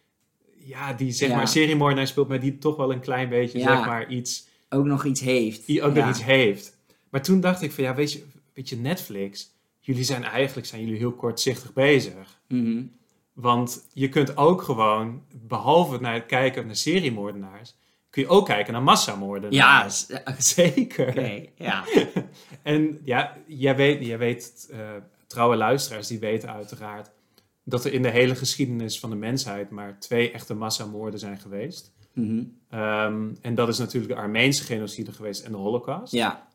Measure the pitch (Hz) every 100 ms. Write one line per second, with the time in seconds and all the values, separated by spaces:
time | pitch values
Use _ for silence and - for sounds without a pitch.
0 | _ _ _ _ _ _ 135 131 139 123
1 | 131 120 139 120 120 156 156 151 143 135
2 | 135 - 139 131 135 135 151 147 135 127
3 | 135 127 123 120 123 123 131 131 113 117
4 | 113 127 120 - - _ _ 139 143 139
5 | 143 131 131 127 110 107 - 147 147 143
6 | 113 - 117 135 113 98 - - _ _
7 | _ 135 143 190 180 185 151 147 131 127
8 | 147 147 - - _ - 131 117 127 185
9 | - 101 98 101 - _ _ _ - 127
10 | 123 127 120 113 131 - - 113 113 110
11 | 123 123 117 113 131 120 - - 139 139
12 | 101 92 95 _ - 127 117 113 131 -
13 | _ _ _ - 120 120 123 - - -
14 | 135 156 139 - 147 185 - 117 110 107
15 | 113 120 - 127 113 117 117 165 160 123
16 | 123 117 - 131 131 131 113 104 151 185
17 | 151 107 101 101 95 101 117 _ _ _
18 | _ - 131 202 - 104 104 117 143 202
19 | - 101 98 101 104 135 139 135 101 -
20 | - 131 - 135 - - 175 214 247 -
21 | 127 127 120 104 - - 143 98 95 415
22 | 151 170 - - - 139 147 151 156 143
23 | 139 120 143 - - 143 135 131 139 143
24 | 120 113 120 120 - - - 113 107 104
25 | - _ _ 120 120 113 110 139 - 110
26 | - 113 110 110 113 107 101 - 107 104
27 | 107 _ _ _ _ _ - 123 135 135
28 | 127 120 127 127 131 - 131 117 113 -
29 | 117 107 110 135 123 101 98 104 104 98
30 | - 120 117 113 - 107 110 - 107 107
31 | 107 104 101 98 92 101 135 - - _
32 | _ - 110 113 135 - _ 110 107 107
33 | 107 107 107 - 120 120 117 110 101 123
34 | 107 120 104 110 131 135 - 113 104 -
35 | 101 - 107 98 113 104 101 117 123 160
36 | 254 120 110 - -